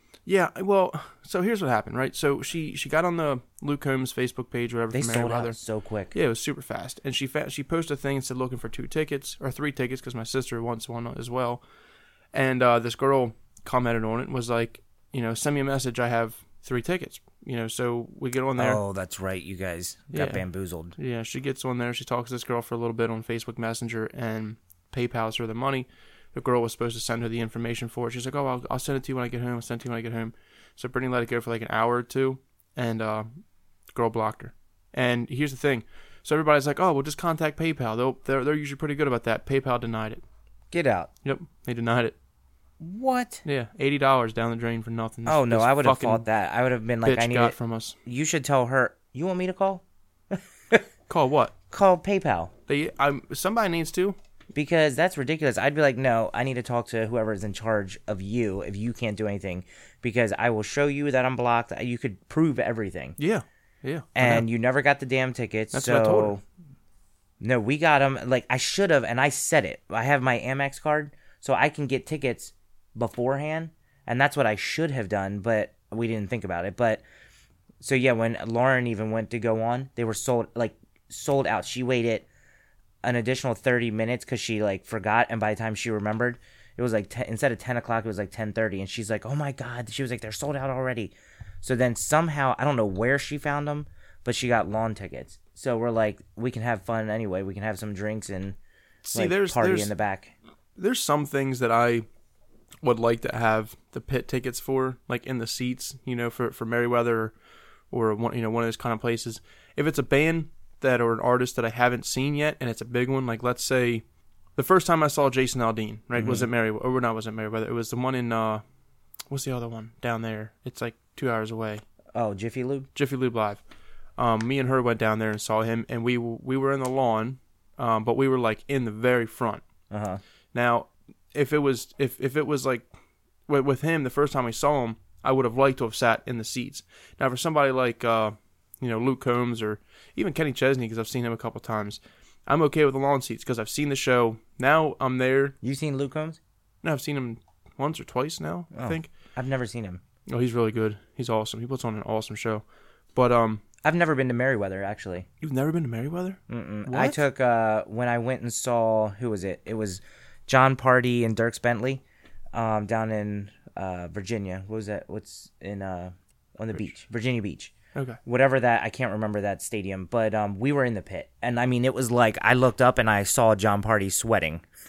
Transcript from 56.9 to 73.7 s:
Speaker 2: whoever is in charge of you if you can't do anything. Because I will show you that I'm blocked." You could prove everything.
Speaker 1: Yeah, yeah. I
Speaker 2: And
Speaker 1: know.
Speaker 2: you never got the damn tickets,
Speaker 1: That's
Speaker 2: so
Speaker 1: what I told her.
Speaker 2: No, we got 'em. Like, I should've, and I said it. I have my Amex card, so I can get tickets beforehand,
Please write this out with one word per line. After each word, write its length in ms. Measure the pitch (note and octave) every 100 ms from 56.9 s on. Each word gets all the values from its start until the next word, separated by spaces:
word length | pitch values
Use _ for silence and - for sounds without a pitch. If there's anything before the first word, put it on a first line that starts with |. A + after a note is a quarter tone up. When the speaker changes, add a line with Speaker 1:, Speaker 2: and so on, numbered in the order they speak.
| A2+ A2
Speaker 2:
whoever 240 | A#2+ A2
is 100 | G#2
in 80 | G#2
charge 440 | F#2+ A2 G#2+ F#2+ F2 -
of 140 | G2
you 400 | G2 A#2+ G#2+ F#2+
if 140 | - G2
you 180 | A#2
can't 240 | A#2 A#2 G#2
do 100 | G#2
anything. 380 | G2+ F#2+ F2+ - - - _
Because 320 | B2 A#2 A2 -
I 120 | A#2+
will 100 | G#2+
show 220 | G#2 C#3+ C#3+
you 220 | C#3 D3
that 140 | C3 B2+
I'm 100 | B2
blocked." 360 | A#2+ A#2 A2+ -
You 160 | B2 A#2+
could 300 | B2 F#2+ _
prove 300 | D#3+ D#3+ B2
everything. 560 | A#2 A#2 G2+ F2 C2 -
Speaker 1:
Yeah, 240 | D#3 G#3 - _ _ _
yeah. 180 | C3 D#3 - B2+
I 40 |
Speaker 2:
And 260 | B2 A#2 A2+
Speaker 1:
know. 60 |
Speaker 2:
you 80 | A#2
never 220 | B2 C3
got 160 | C#3+ C#3+
the 60 | C3
damn 260 | C3 C3
tickets, 400 | B2+ A2 A2 G#2+
Speaker 1:
That's 120 | C3 B2
Speaker 2:
so 80 |
Speaker 1:
what 80 | A#2
I 40 | A2
told 320 | G#2+ G#2+ G2+
her. 60 | - - D#3 C3 _ _ _ _ _ _
Speaker 2:
No, 200 | A2 B2
we 180 | G#2+ D3
got 220 | D#3+ C#3+
'em. 160 | C3+ C3+ B2
Like, 200 | B2+ -
I 80 | B2+
should've, 460 | - - G3 D3
and 160 | A2+ A#2+
I 100 | C#3+
said 360 | - - D#3 F2+
it. 160 | - -
I 140 | A2
have 180 | A2+ C#3+
my 160 | B2+ A#2
Amex 400 | B2+ C3+ C#3 -
card, 340 | D#3 D3+ D3 - - -
so 140 | - A2
I 140 | D3+
can 180 | D#3 C#3
get 180 | C3+ -
tickets 480 | D#3 C3+ A2+ - - _ - _ A2
beforehand, 760 | A#2 - B2 C#3 D3+ D#3+ E3